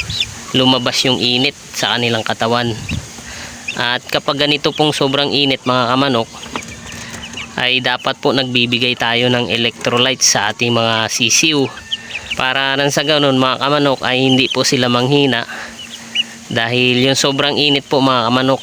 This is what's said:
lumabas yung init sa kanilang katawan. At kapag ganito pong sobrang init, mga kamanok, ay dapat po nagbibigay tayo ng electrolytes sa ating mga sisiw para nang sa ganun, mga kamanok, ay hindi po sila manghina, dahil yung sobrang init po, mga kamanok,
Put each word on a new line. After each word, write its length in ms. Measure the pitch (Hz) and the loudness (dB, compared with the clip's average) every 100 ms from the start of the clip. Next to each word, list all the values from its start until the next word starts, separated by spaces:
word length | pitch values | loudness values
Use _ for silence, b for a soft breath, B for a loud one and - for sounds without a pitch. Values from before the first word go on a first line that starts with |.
| - - - - - 131 | -4 -4 -6 -10 -4 2
lumabas 480 | 131 127 127 - | 4 2 0 0
yung 160 | 135 117 | 0 0
init 360 | 120 123 139 - - - | 0 0 0 -4 -10 -4
sa 240 | 107 117 | -2 0
kanilang 240 | 120 113 | 0 0
katawan. 480 | 107 110 113 120 120 110 - - - - B B B B B - | -2 -2 0 0 0 -4 -6 -8 -8 -14 B B B B B -4
At 320 | 123 123 - | -2 -4 -4
kapag 400 | - - 139 147 | -4 -2 0 0
ganito 240 | 147 151 | 0 0
pong 240 | 143 151 - | 0 0 2
sobrang 400 | 143 139 143 123 | 0 0 0 2
init, 320 | 139 127 131 | 2 0 0
mga 160 | 127 120 | 2 2
kamanok, 400 | 131 139 117 113 - - - - - B B B B B - - - | 2 2 0 -2 -8 -12 -12 -12 -16 B B B B B -14 -10 -4
ay 240 | 123 127 | 0 0
dapat 320 | 127 123 139 131 | 0 -2 -2 -2
po 80 | 147 | 0
nagbibigay 640 | 127 127 123 120 120 123 123 | 0 0 0 2 0 0 0
tayo 320 | 120 120 123 | 0 2 2
ng 240 | 123 113 | 2 0
electrolytes 800 | 113 117 - 123 120 127 127 - | 0 -2 -2 0 2 2 2 0
sa 240 | 113 104 107 | 2 0 0
ating 160 | 120 | 0
mga 400 | 117 113 110 110 | 2 2 2 0
sisiw 560 | - 113 - 160 147 127 B B B B B B - | -2 0 2 2 2 0 B B B B B B -4
para 440 | 127 135 135 135 | -2 0 0 0
nang 120 | 143 | 0
sa 120 | 156 | 0
ganun, 320 | 143 151 143 131 | 2 2 4 4
mga 240 | 131 123 | 2 2
kamanok, 400 | 135 147 143 127 120 | 0 2 2 0 0
ay 160 | 127 | 2
hindi 240 | 135 131 135 | 4 4 2
po 160 | 127 | 0
sila 240 | - 135 123 | 0 2 4
manghina, 560 | 123 127 143 139 117 - B B B - - - - - - - | 4 4 4 4 2 -2 B B B -16 -16 -6 -6 -6 -10 -4
dahil 560 | 117 117 123 127 123 | -2 0 2 2 4
yung 160 | 135 131 | 2 2
sobrang 360 | 147 139 143 120 | 2 2 0 2
init 240 | 147 139 - | 2 2 2
po, 120 | 143 | 2
mga 320 | 135 127 113 | 4 4 2
kamanok, 300 | 127 131 131 | 2 2 0